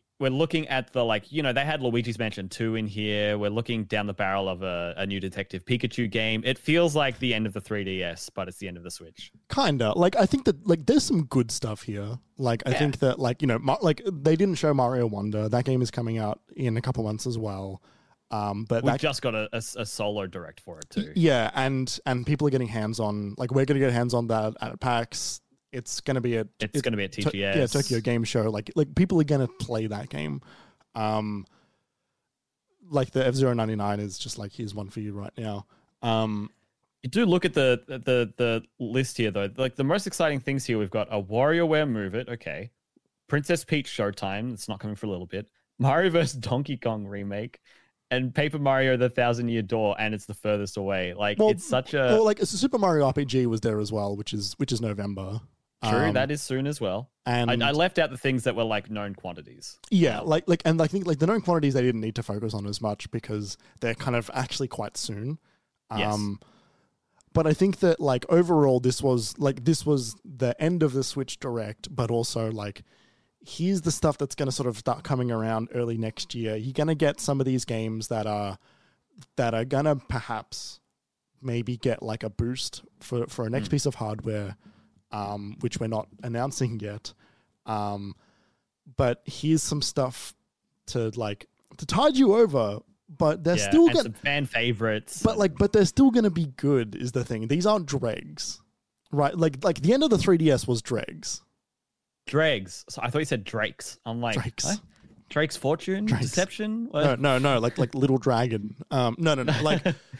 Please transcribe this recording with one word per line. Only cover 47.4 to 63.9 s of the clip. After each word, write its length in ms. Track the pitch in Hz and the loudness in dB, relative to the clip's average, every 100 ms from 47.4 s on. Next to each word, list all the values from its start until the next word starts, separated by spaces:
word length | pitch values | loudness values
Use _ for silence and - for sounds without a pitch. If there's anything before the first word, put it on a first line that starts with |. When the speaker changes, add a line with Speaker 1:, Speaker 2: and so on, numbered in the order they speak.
| 117 - _ _ _ _ - | -8 -12 _ _ _ _ -4
Speaker 1:
and 240 | 127 127 | -2 -2
Paper 260 | 151 147 151 | 0 -2 0
Mario: 360 | 139 135 135 127 | 2 4 4 4
The 140 | 123 | 2
Thousand 400 | 127 120 120 120 | 2 2 2 0
Year 140 | 113 | -2
Door, 320 | 95 113 104 101 | -2 0 0 0
and 140 | 107 | -2
it's 120 | 107 - | -4 -8
the 80 | |
furthest 440 | 98 107 104 101 104 | -6 -2 -2 -2 -4
away. 360 | 98 95 90 | -2 -2 -2
Like, 260 | 90 104 107 | -2 0 4
Speaker 2:
Well, 100 | 214 | 4
Speaker 1:
it's 180 | 180 - | 2 0
such 260 | 127 135 | -2 0
a 40 | 147 | 0
Speaker 2:
well, 280 | 127 220 214 | 4 4 4
like, 140 | 208 | 2
Super 380 | 208 180 262 240 | -2 0 0 2
Mario 280 | 190 156 135 | 4 4 4
R 80 | |
P 120 | 147 139 | 2 0
G 220 | 131 120 | 2 2
was 120 | 113 | 0
there 180 | 117 107 | 0 -2
as 120 | 104 | -2
well, 240 | 107 101 101 | -2 -4 -4
which 180 | - | -6
is, 200 | 107 98 - | -6 -4 -4
which 140 | 135 | -2
is 80 | 110 | -2
November. 640 | 113 104 101 95 95 110 - _ _ - | -2 -4 -6 -6 -6 -8 -10 _ _ -4
Speaker 1:
True, 160 | 110 117 | 2 2
Speaker 2:
Um, 140 | 156 | 4
Speaker 1:
that 180 | 127 139 | 2 0
is 100 | 147 | -2
soon 260 | - 131 139 | -4 -2 -2
as 120 | 147 | -2
well. 300 | 104 98 131 _ 123 | -2 -4 -6 _ -2
Speaker 2:
and 360 | 120 120 123 | 2 2 2
Speaker 1:
I, 80 | 143 | 2
I 20 | |
left 280 | 147 180 185 | 2 2 2
out 100 | 151 | 0
the 80 | 127 | 0
things 280 | 135 127 123 | 0 0 0
that 100 | 117 | 0
were, 80 | |
like, 260 | 113 107 104 | 0 -2 -4
known 260 | 107 101 95 | -6 -8 -8
quantities. 640 | 92 82 78 65 - - - | -12 -12 -16 -18 -20 -16 2
Speaker 2:
Yeah, 280 | 190 151 107 | 4 4 2
Speaker 1:
Um, 80 | 175 | 0
Speaker 2:
like, 200 | 156 - | 2 2
like, 140 | 170 | 2
and 180 | - 165 | 4 4
I 60 | 156 | 2
think, 180 | 196 175 | 2 0
like, 140 | 143 | 2
the 80 | 165 | 2
known 140 | 220 | 2
quantities 320 | 180 165 143 | 2 4 4
they 80 | 131 | 4
didn't 180 | 127 113 | 2 2
need 160 | 110 113 | -2 -4
to 80 | |
focus 300 | 113 104 110 | -6 -4 -4
on 120 | 104 101 | -4 -6
as 140 | 104 | -4
much 320 | 110 104 - | -4 -4 -6
because 460 | 113 - 107 101 - _ - | -8 -6 -6 -6 -12 _ -6
they're 120 | 117 | -6